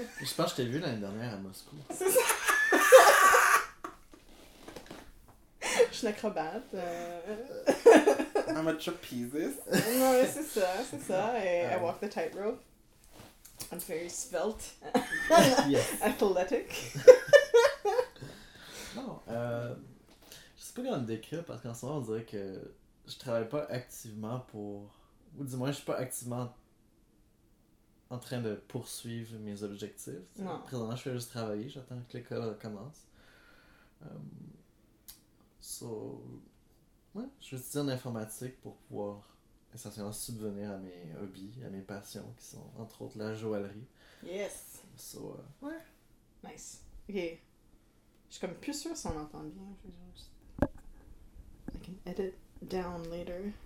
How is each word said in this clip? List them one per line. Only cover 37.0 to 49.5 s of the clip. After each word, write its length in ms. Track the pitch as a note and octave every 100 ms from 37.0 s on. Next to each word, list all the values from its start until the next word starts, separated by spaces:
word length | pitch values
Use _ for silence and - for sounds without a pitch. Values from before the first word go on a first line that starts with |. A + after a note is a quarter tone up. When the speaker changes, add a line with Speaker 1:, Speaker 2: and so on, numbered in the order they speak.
| _ G3+
Speaker 2:
ouais, 100 | C4+ -
je 160 | - C3
vais 60 |
étudier 180 | - C#3+
en 60 | C#3+
informatique 720 | B2+ B2+ A2+ A2 - B2 -
pour 140 | - -
pouvoir 460 | - A2 G#2 G2+ - _ _ _ _
essentiellement 380 | A#2+ G#2+ G#2+ G#2
subvenir 600 | G#2+ - A2+ G#2+ G2+ G#2
à 60 | F#2+
mes 360 | F#2 F2 E2+ D2+
hobbies, 320 | G2 F#2 G2 B2 A2
à 40 |
mes 120 | G2
passions, 440 | F#2+ G2+ - G#2 G#2+ A#2+
qui 80 | -
sont 180 | A#2 G#2+ A2+
entre 240 | A2 -
autres 140 | A2+ A2
la 160 | A2
joaillerie. 540 | A2 A2 G#2 G2 G2+ C3 _ - - -
Speaker 1:
Yes. 540 | F#3+ G3 - - - - C3
Speaker 2:
So, 400 | - - G2+ - - -
euh, 40 | C#4+
ouais. 840 | D#4+ - _ _ _ _ _ -
Speaker 1:
Nice. 320 | - - - - - -
Ok. 60 | G3
Je 1200 | E3+ E3 _ _ _ - _ _ _ _ _ -
suis 40 | F#3
comme 80 | E3+
plus 240 | - D4
sûre 160 | E4 D#4+
si 120 | F3
on 100 | D#3
entend 220 | D3+ D#3
bien. 200 | D#3